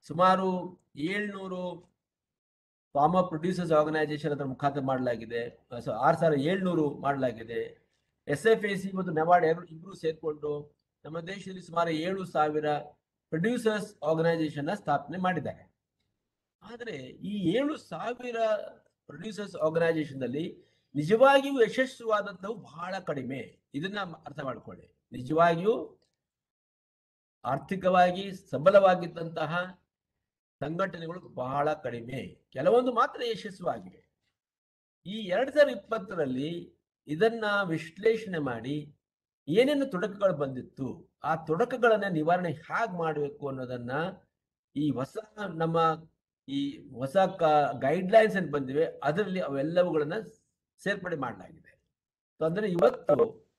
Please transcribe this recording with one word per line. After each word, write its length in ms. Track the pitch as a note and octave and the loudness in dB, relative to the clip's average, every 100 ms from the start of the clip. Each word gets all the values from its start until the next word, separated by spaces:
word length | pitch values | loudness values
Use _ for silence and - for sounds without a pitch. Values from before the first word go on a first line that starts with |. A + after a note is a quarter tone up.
ಸುಮಾರು 800 | - D#3+ F#3 F#3+ F#3+ F3+ F3 - _ C3+ | -6 4 6 6 2 -2 -6 -14 _ -6
ಏಳ್ನೂರು 960 | D#3+ G3+ G#3 G3 F#3+ F3+ F3+ E3+ - _ _ _ _ _ _ _ _ _ _ | -4 -2 -4 -8 -8 -6 -8 -10 -16 _ _ _ _ _ _ _ _ _ _
ಫಾರ್ಮರ್ 340 | C#3 D3+ F#3 F3+ | 2 4 4 2
ಪ್ರೊಡ್ಯೂಸರ್ಸ್ 440 | D#3 F3 F3 E3+ | 0 -2 -2 2
ಆರ್ಗನೈಸೇಷನ್ 600 | D#3 D3+ D#3 D3+ D3 D#3 | 4 4 2 0 -2 -2
ಅದರ 120 | C#3+ | -2
ಮುಖಾಂತರ 360 | C3+ B2+ C#3+ C#3+ | -4 -2 -2 0
ಮಾಡಲಾಗಿದೆ. 880 | C3+ C3 B2+ A2+ A2+ A#2 A#2+ - - | -2 0 0 -4 -6 -6 -8 -12 -16
So, 200 | A#2+ C3+ | -10 -6
ಆರು 260 | A2 C#3 D#3+ | 0 2 4
ಸಾವಿರ 220 | D#3+ C#3+ | 4 2
ಏಳ್ನೂರು 500 | D3 F#3+ F#3 E3 D3 | 2 0 0 2 0
ಮಾಡಲಾಗಿದೆ. 1000 | - C3+ C#3 C3 A2+ A2+ A2+ A2+ - _ _ _ _ - | 0 -2 0 -2 -4 -8 -8 -8 -12 _ _ _ _ -6
ಎಸ್ 200 | - A3 | 2 4
ಎಫ್ 180 | A3 G3+ | 4 2
ಎ 100 | F#3+ | -4
ಸಿ 160 | F#3+ F#3+ | -4 -4
ಮತ್ತು 160 | F3+ | -2
ನಬಾರ್ಡ್ 340 | D#3 E3 F3 D#3+ | 2 6 6 6
ಎರಡು, 200 | E3+ E3 | 0 -6
ಇಬ್ರು 300 | D#3+ F#3 F3+ | -18 -18 -8
ಸೇರ್ಕೊಂಡು 800 | D#3+ D#3 D#3+ D3+ D3 D3 D3 _ _ _ D3 | -6 -4 -6 -6 -6 -6 -10 _ _ _ -12
ನಮ್ಮ 140 | E3 | -10
ದೇಶದಲ್ಲಿ 420 | E3+ G3 F#3+ F#3 | -10 -12 -12 -14
ಸುಮಾರು 280 | E3+ E3 E3+ | -6 -2 0
ಏಳು 360 | D#3 F3 F#3+ F#3 | 0 -4 -4 -4
ಸಾವಿರ 520 | E3 D3+ D3+ D3+ D3 - - _ _ - | 0 0 0 0 -2 -6 -18 _ _ -6
ಪ್ರೊಡ್ಯೂಸರ್ಸ್ 640 | D#3+ G#3 B3 A3 G#3+ - - | -2 0 0 0 -2 -6 -6
ಆರ್ಗನೈಸೇಷನ್ 640 | D3 D#3+ E3 E3 D3+ D3 D3 | 0 2 2 2 -2 -4 -4
ನ 80 | |
ಸ್ಥಾಪನೆ 440 | G3+ - C#3+ C#3 F3+ | -4 -2 -2 -2 -4
ಮಾಡಿದ್ದಾರೆ. 560 | F#3 E3 A2+ - - _ _ _ _ _ _ _ _ _ | -2 -2 -6 -10 -18 _ _ _ _ _ _ _ _ _
ಆದ್ರೆ 340 | - A#3 A#3 D3 B2+ | -18 -14 -12 -12 -12
ಈ 480 | - F3+ G#3 E3+ A3 | -12 -6 -2 2 2
ಏಳು 220 | C#4+ D#4 | 0 -4
ಸಾವಿರ 580 | - E3 G#3 B3 B3 A3+ A3 G#3 - - _ _ - | -10 -8 -8 -8 -6 -2 0 0 -4 -16 _ _ -20
ಪ್ರೊಡ್ಯೂಸರ್ಸ್ 500 | - G3+ F#3+ G3+ E3 | -14 -12 -10 -10 -2
ಆರ್ಗನೈಸೇಷನ್ 640 | D#3 D#3+ E3 E3 C#3 C3+ | 0 2 2 2 -2 -4
ನಲ್ಲಿ 440 | B2 C#3 F3 - _ _ _ C#3+ | -4 -4 -6 -10 _ _ _ -2
ನಿಜವಾಗಿಯೂ 680 | D3+ A3 C4+ C#4 C#4 C#4 | 2 6 8 8 4 2
ಯಶಸ್ವಿಯಾದಂತವು 920 | A3 - C4 - A3+ G#3 G3 F3 G3 A3 | 2 2 -2 -2 -2 0 -2 -8 -10 -10
ಬಹಳ 440 | B2+ D3+ F3 F#3+ | -12 -12 -8 -6
ಕಡಿಮೆ. 600 | F3+ C#3+ B2 C3 G#2 - _ | -4 -6 -6 -8 -10 -18 _
ಇದನ್ನ 260 | C#3 F#3 G#3 | -8 -6 -6
ಅರ್ಥ 400 | F3+ D#3+ - C#3 | -8 -10 -14 -10
ಮಾಡ್ಕೊಳ್ಳಿ. 520 | C3+ A2 - F2 - _ _ | -8 -8 -12 -18 -20 _ _
ನಿಜವಾಗಿಯೂ 920 | B2 B2+ D#3 E3+ E3 G3 B3+ D#4 - _ _ _ _ _ _ _ _ _ _ _ _ _ _ A#2+ | -10 0 4 4 4 0 0 -4 -16 _ _ _ _ _ _ _ _ _ _ _ _ _ _ -4
ಆರ್ಥಿಕವಾಗಿ 840 | C#3 - F#3+ F3+ F#3 F3+ F3+ G3 - | -4 -4 -2 4 6 4 2 -6 -10
ಸಬಲವಾಗಿದ್ದಂತಹ 1500 | - C3 E3+ G3 F#3+ F3 E3+ D#3+ E3 E3 D3+ F3 F#3 F#3+ _ _ _ _ _ _ _ - | -8 2 8 8 8 4 0 -8 -8 -6 -4 -4 -6 -10 _ _ _ _ _ _ _ -10
ಸಂಘಟನೆಗಳು 600 | C#3+ E3+ F#3+ F3 E3 F3+ | -6 -4 -4 -6 -12 -12
ಬಹಳ 540 | - - B2+ C#3 D3 | -12 -8 -4 0 0
ಕಡಿಮೆ, 720 | D3+ B2 A#2 A#2 C3 F#2 - _ | -2 -6 -8 -8 -10 -10 -14 _
ಕೆಲವೊಂದು 440 | B2+ E3+ A#3+ B3+ | -2 4 4 4
ಮಾತ್ರ 280 | A3+ C#4 - | 2 0 0
ಯಶಸ್ವಿಯಾಗಿವೆ. 840 | A#3+ G#3+ G#3 F#3 F3 A#2 F2+ - _ _ _ _ _ _ _ _ _ _ E3 | -6 -6 -10 -8 -6 -6 -8 -20 _ _ _ _ _ _ _ _ _ _ -12
ಈ 120 | A3 | -8
ಎರಡ್ 340 | F#3+ F#3 C4+ | -2 0 2
ಸಾವಿರದ 180 | C#4+ C#4+ | 4 4
ಇಪ್ಪತ್ತರಲ್ಲಿ 1080 | A3 - A3 - F3+ C#3 B2+ D3+ E3+ - _ _ _ - | 2 -6 -6 -4 -2 -2 -2 -4 -6 -12 _ _ _ -8
ಇದನ್ನ 380 | D#3 A3 A3+ G#3 G3+ F#3 | 0 2 2 0 0 0
ವಿಶ್ಲೇಷಣೆ 720 | D#3+ - - A3 A3+ G3 E3+ | -4 -6 -2 0 0 -2 -4
ಮಾಡಿ 580 | C#3 A#2 A#2+ D3+ D3 _ _ _ _ _ - | -4 -4 -6 -8 -10 _ _ _ _ _ 0
ಏನೇನು 380 | F#3 C4 C#4+ C4+ | 4 4 2 0
ತೊಡಕುಗಳು 480 | F3 G3+ G3 G3 | -2 -4 0 0
ಬಂದಿತ್ತು, 760 | D3 C3+ B2+ - - B2+ E2+ - _ | 2 -4 -6 -12 -10 -10 -10 -16 _
ಆ 120 | C#3+ D#3+ | -4 -2
ತೊಡಕುಗಳನ್ನ 680 | - E3 A#3+ B3+ A#3 G#3+ G3 | -2 0 0 4 4 4 2
ನಿವಾರಣೆ 420 | D#3+ D#3 F3+ F3 | 0 2 2 0
ಹೇಗ್ 420 | - - F3 A3+ | -6 -4 -4 -2
ಮಾಡ್ಬೇಕು 540 | F3 D#3+ D3+ C#3+ - C#3+ | -2 -2 -2 -4 -6 -8
ಅನ್ನೋದನ್ನ 440 | C3 B2 B2 A#2+ C#3 F3+ F#3+ _ _ _ _ _ C#3 | -8 -8 -8 -6 -4 -4 -8 _ _ _ _ _ -2
ಈ 160 | D3+ | -2
ಹೊಸ, 260 | B2+ C3+ - - G#3 G3+ | -2 -4 -8 -12 -10 -8
ನಮ್ಮ 540 | D#3+ E3 E3 E3 D#3+ - _ _ _ - | -2 0 4 2 0 -8 _ _ _ -8
ಈ 400 | C#3 C#3+ - - | -4 -4 -8 -14
ಹೊಸ 240 | B2+ C3+ F#3+ | -8 0 2
ಕ-, 520 | F#3+ F#3 D#3+ D3+ C3+ B2+ | 2 2 4 4 2 0
guidelines 580 | C3+ E3+ F#3 A3 A3 G3 | 0 0 4 6 6 2
ಏನ್ 140 | D#3 | -2
ಬಂದಿವೆ 340 | C#3+ B2+ C#3 D#3+ - | -4 -2 0 -2 -2
ಅದರಲ್ಲಿ 360 | C#3 D#3+ G3 F#3 | -2 -2 -2 -4
ಅವೆಲ್ಲವುಗಳನ್ನ 760 | D3 C#3 D3+ F3 F3 D#3+ D3 F3 - - _ _ _ _ | -4 -2 0 2 2 2 -2 -4 -8 -16 _ _ _ _
ಸೇರ್ಪಡೆ 320 | F#3+ G3+ F3+ D#3+ | -4 -4 -4 -6
ಮಾಡಲಾಗಿದೆ. 640 | B2 G2 F2+ - _ _ _ _ _ _ _ - | -6 -8 -16 -20 _ _ _ _ _ _ _ -4
So, 60 | D#3+ | -2
ಅಂದ್ರೆ 260 | F3 G#3+ | 0 -2
ಇವತ್ತು 760 | F3 B3+ - - C3 - - _ | 4 4 4 2 4 2 -2 _